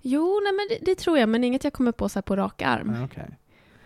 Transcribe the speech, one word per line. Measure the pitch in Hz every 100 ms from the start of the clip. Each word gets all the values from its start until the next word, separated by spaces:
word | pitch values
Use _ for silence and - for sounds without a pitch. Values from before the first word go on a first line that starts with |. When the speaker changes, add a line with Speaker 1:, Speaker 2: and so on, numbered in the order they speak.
Speaker 1:
Jo, | 254 285 349 415
nej, | 403
men | 392 415
det, | - 370
det | 381
tror | - 311
jag, | 220
men | 226
inget | 247 262
jag | 294
kommer | - 240
på | - 202
så | 196
här |
på | - 196
rak | 190 -
arm. | 131 120 - 117
Speaker 2:
Ja, |
okej. | 131 - - - _ _ _ -